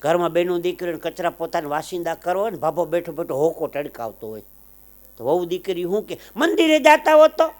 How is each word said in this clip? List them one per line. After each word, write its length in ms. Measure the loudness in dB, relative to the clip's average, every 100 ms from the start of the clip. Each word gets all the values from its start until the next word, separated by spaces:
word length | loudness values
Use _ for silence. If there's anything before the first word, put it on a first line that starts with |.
ઘરમાં 280 | 0 0 2
બેનું 320 | 0 0 0
દીકરીઓને 380 | -2 -4 -8 -6
કચરા 300 | -8 -4 -6
પોતાને 380 | -4 -6 -4 -4
વાસિંદા 480 | -6 -6 -6 -6
કરો 340 | -6 -4 -2 -2
ને, 80 | -2
ભાભો 280 | -4 -2
બેઠો 260 | -2 -2 -4
બેઠો 240 | -10 -6
હોકો 320 | 0 0 0 -6
ટડકાવતો 600 | -6 -8 -8 -12 -10 -14
હોય, 140 | -14 -18 -20 -20 -20 -20 -20 -20 -8
તો 80 |
વહુ 200 | -2 0
દીકરી 380 | 0 -6 -6 -6
શું 200 | -4 -4
કે, 160 | -6 -14 -14
મંદિરે 440 | -4 -2 2 4 6
જાતા 340 | 6 6 6
હો 140 | 8 6
તો 200 | 6 -2